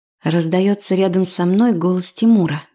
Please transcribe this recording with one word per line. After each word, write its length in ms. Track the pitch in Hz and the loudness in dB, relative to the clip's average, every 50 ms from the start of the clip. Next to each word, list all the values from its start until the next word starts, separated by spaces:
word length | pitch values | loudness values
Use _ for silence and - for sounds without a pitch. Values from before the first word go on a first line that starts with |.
| _ _ _ _ | _ _ _ _
Раздается 720 | - 160 165 170 165 160 185 185 190 202 202 202 - - 190 | -4 -2 0 0 0 0 0 0 0 0 0 -2 -4 -2 0
рядом 300 | 185 190 185 175 190 185 | 0 0 0 0 0 -2
со 220 | 185 - - 175 | -2 -2 -2 -2
мной 260 | 175 190 208 240 247 | 0 2 2 2 2
голос 400 | 208 165 170 185 185 180 180 - | 2 0 0 -2 -2 -2 -4 -8
Тимура, 500 | - - 220 226 226 202 170 151 147 156 - _ | -4 0 2 4 4 4 2 0 -2 -6 -8 _